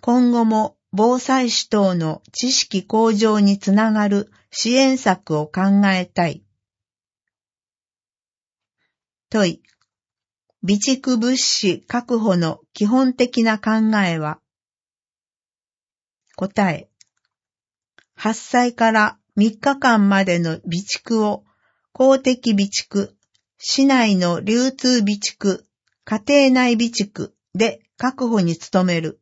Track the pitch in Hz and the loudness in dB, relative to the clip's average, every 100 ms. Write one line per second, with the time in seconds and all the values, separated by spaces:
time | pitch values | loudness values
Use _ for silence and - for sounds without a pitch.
0 | - 247 247 240 226 220 214 _ _ 190 | 2 2 2 2 2 0 -2 _ _ 0
1 | 220 254 254 262 247 - - 208 196 180 | 2 2 0 0 0 -4 -2 0 2 0
2 | 160 156 _ - 247 262 - 196 - 220 | -4 -6 _ -6 -2 -2 -2 -6 -2 0
3 | 226 208 220 214 202 196 - 196 220 214 | 2 2 2 2 2 2 0 2 2 0
4 | 208 202 208 _ _ - 226 247 269 262 | 0 -2 -4 _ _ -8 0 2 2 2
5 | 233 180 - 156 151 - 190 196 202 185 | 0 -2 -2 -4 -4 -2 2 2 2 0
6 | 180 - 170 143 _ _ _ _ _ _ | -4 -2 -4 -4 _ _ _ _ _ _
7 | _ _ _ _ _ _ _ _ _ _ | _ _ _ _ _ _ _ _ _ _
8 | _ _ _ _ _ _ _ _ _ _ | _ _ _ _ _ _ _ _ _ _
9 | _ _ _ 220 190 - _ _ _ _ | _ _ _ -2 -2 -2 _ _ _ _
10 | _ _ _ _ _ _ 180 202 202 262 | _ _ _ _ _ _ -2 -2 0 -4
11 | 262 247 233 254 - - 202 170 _ 240 | -2 -2 0 -2 -2 -2 -2 -4 _ -8
12 | 240 240 214 175 165 - _ - 208 254 | -4 -2 0 0 -2 -6 _ -4 0 2
13 | 262 247 247 247 226 214 214 220 220 214 | 0 0 -2 0 0 0 0 0 2 2
14 | 185 165 151 156 _ _ _ _ _ _ | 0 -2 -6 -10 _ _ _ _ _ _
15 | _ _ _ _ _ _ _ _ _ _ | _ _ _ _ _ _ _ _ _ _
16 | _ _ _ - 190 208 196 151 - _ | _ _ _ -10 -6 -2 -2 -2 -10 _
17 | _ _ _ _ _ _ _ _ _ _ | _ _ _ _ _ _ _ _ _ _
18 | _ _ 214 226 - 247 247 240 226 220 | _ _ -6 -6 -2 0 0 0 2 2
19 | 214 - _ - 214 220 285 277 262 226 | 0 -2 _ 0 0 2 -2 0 2 4
20 | 196 196 190 175 165 165 - 170 202 - | 4 2 2 0 -2 -6 -6 -8 -6 -10
21 | - 226 214 208 _ _ _ _ _ - | -4 -2 0 -4 _ _ _ _ _ 0
22 | 262 269 269 247 233 202 196 - - 202 | 2 4 2 0 0 0 0 -4 -6 -6
23 | 196 _ _ _ _ _ - - 269 269 | -6 _ _ _ _ _ -6 2 4 4
24 | 226 190 175 170 196 233 262 262 254 247 | 2 2 0 -2 -2 0 0 -2 0 2
25 | 202 208 - - 202 180 _ _ _ _ | 0 -2 -6 -4 -4 -4 _ _ _ _
26 | - 214 214 285 269 254 254 233 233 233 | -8 -8 2 4 4 4 2 0 -2 -4
27 | 202 - - _ _ 180 220 - _ _ | -6 -6 -12 _ _ -2 -2 -4 _ _
28 | 247 262 247 226 170 165 - 185 185 170 | -6 -4 -2 0 0 -4 -2 -2 0 -2
29 | 160 - | -6 -12